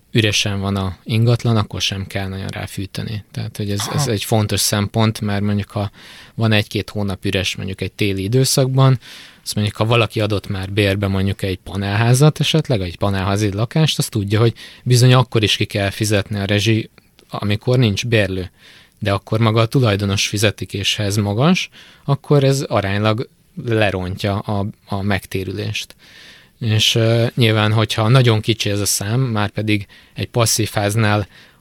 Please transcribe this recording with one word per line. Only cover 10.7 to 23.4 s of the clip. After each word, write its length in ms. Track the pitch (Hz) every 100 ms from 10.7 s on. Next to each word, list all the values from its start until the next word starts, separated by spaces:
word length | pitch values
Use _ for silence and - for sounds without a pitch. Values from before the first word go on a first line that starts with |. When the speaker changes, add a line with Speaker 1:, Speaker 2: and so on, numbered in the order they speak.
Speaker 1:
bérbe 360 | 101 98 98 101
mondjuk 340 | 98 98 95
egy 180 | 98 92
panelházat 760 | - 92 101 104 117 127 151 -
esetleg, 420 | 151 160 151 113
egy 160 | 87 -
panelházi 540 | 101 98 95 98 107
lakást, 440 | 98 117 160 151 -
azt 120 | -
tudja, 300 | - 98 104
hogy 140 | 117 - - -
bizony 300 | 123 123 127
akkor 300 | 127 123 113
is 120 | 104 -
ki 100 | 107
kell 240 | 104 98
fizetni 500 | - 107 104 - 101
a 60 | 98
rezsi, 440 | 104 104 110 - _ _ _ _
amikor 480 | - 104 104 - 127
nincs 280 | 117 98 120
bérlő. 460 | 113 95 95 92 - - - - _
De 120 | 104
akkor 260 | 101 - 110
maga 220 | 113 110
a 40 | 110
tulajdonos 600 | 143 120 101 101 101 -
fizetik, 460 | 104 104 - -
és 220 | 101 95 -
ha 80 |
ez 120 | 104 104
magas, 540 | 101 104 147 175 - - - - -
akkor 380 | 139 - 143
ez 180 | 135 135
aránylag 680 | - 113 98 101 107 110 - _